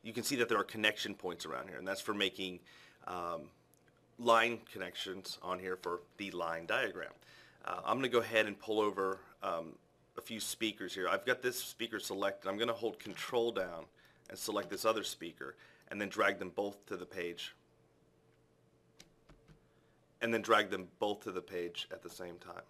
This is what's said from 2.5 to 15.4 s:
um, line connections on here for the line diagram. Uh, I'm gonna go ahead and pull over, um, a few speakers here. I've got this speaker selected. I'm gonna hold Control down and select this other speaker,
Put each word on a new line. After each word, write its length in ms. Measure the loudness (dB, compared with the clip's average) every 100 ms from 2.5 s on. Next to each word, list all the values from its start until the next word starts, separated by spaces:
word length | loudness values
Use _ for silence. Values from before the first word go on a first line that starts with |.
| -6 -14 -20 -20 -12 -8
um, 420 | -4 -4 -4 -8 _ _ _ _ _ _ 0
line 400 | 6 8 8 2 -8
connections 680 | -8 -8 -6 -8 -6 -8 -8
on 180 | -4 -4
here 180 | -4 -4
for 240 | -4 -4 -8 -8
the 140 | -6
line 340 | -2 -2 -2 0
diagram. 460 | 0 0 -4 -10 -12 -20 -20 -20 -10
Uh, 160 | -6 -4
I'm 140 | 0 2
gonna 100 | 4
go 100 | 2
ahead 280 | 4 4 4
and 120 | -2
pull 220 | 0 4
over, 400 | 4 2 0 -2 -10 -6
um, 360 | -4 -2 -6 -14 _ _ _ -14
a 40 |
few 200 | -8 -6
speakers 540 | -6 -2 -2 -2 -6
here. 140 | -2 2
I've 160 | 2
got 180 | 2 2
this 200 | 0 -2
speaker 380 | -8 -6 -6 -4
selected. 480 | -4 0 0 0 -4
I'm 100 | 0
gonna 140 | 0
hold 260 | 2 -2 -4
Control 540 | -10 -8 0 2 2
down 340 | 0 -4 -6 -12 _ -20 -20 -14
and 80 | -8
select 320 | -2 -2 -2
this 160 | 2
other 200 | 2 2
speaker, 500 | -2 -6 -10 -8